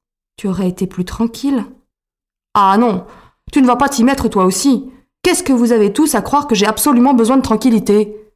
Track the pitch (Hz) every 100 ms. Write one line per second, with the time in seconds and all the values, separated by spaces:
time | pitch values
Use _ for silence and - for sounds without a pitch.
0 | _ _ _ - 196 180 180 180 185 -
1 | 180 - 226 226 277 269 180 - _ _
2 | _ _ _ _ _ 208 190 196 240 185
3 | 180 - - _ - 285 247 240 277 277
4 | 240 269 226 208 185 185 277 247 - -
5 | _ _ 370 359 359 254 233 233 202 202
6 | 311 247 - 285 285 208 202 214 294 240
7 | 254 254 226 269 - 220 262 220 - 208
8 | 208 - -